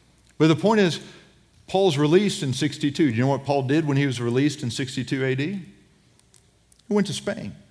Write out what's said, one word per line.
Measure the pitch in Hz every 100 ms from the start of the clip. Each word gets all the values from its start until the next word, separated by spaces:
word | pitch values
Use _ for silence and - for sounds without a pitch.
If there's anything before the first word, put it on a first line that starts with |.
| _ _ _ -
But | 160
the | 156
point | 196 220
is, | 180 - - - - _ _ _ -
Paul's | 190 196 139
released | 147 175 208 -
in | 143
sixty-two. | 127 151 - 147 139 151
Do | 113
you |
know | 131
what | 135
Paul | 139 143
did | 131 151 151
when | 139
he | 143
was | 127
released | 120 120 147 147
in | 120
sixty-two | - 127 - 120 139 131
A |
D? | 131 151 196 - - _ _ _ _ _ _ _ _ _ _ -
He |
went | - -
to |
Spain. | - - - - - -